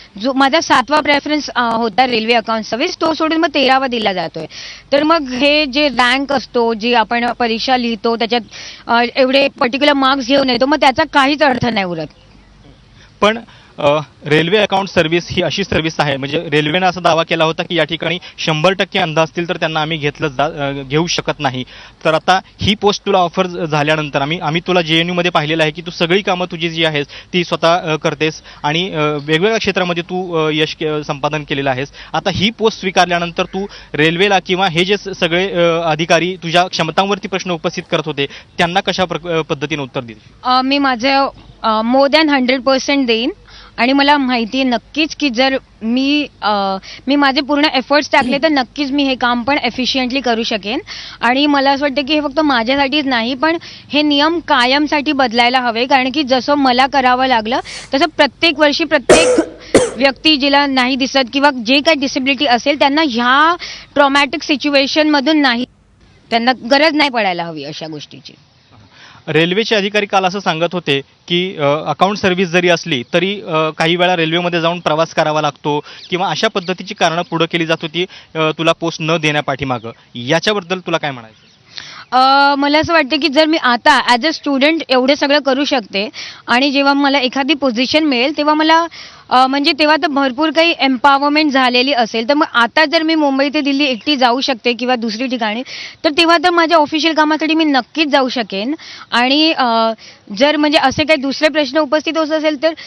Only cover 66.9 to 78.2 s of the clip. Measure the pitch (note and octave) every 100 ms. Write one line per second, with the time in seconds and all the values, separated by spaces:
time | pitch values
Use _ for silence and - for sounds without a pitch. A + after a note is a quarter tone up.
66.9 | D4+ C#4+ A#3+ G3+ F3 E3+ D#3 C#3 - D#3+
67.9 | D3+ - C3 - - _ _ _ - -
68.9 | - - - - D#3 E3+ F#3 A3 A3 G3
69.9 | G#3 G3+ G3 F#3 G3 F#3 D#3+ E3+ F3+ D#3+
70.9 | C#3 - _ - F3 F#3 E3 C#3+ D3+ E3+
71.9 | C#3+ F#3 G#3 G3 F3 F#3 F3 F3 E3+ E3+
72.9 | C3+ A#2+ F3 F#3+ G3+ - D#3+ D#3 D#3 D#3+
73.9 | F3 F3+ F3+ D#3+ E3+ F3 E3+ E3 F3 D#3
74.9 | D3+ D#3+ - D#3 D3+ D3+ C#3 D#3 D3 -
75.9 | - - F3 F#3 D3+ A3 G#3 F3+ F3+ F#3+
76.9 | G#3+ F3+ D#3+ F3 E3 E3 E3+ D#3+ E3 E3
77.9 | E3 F3+ -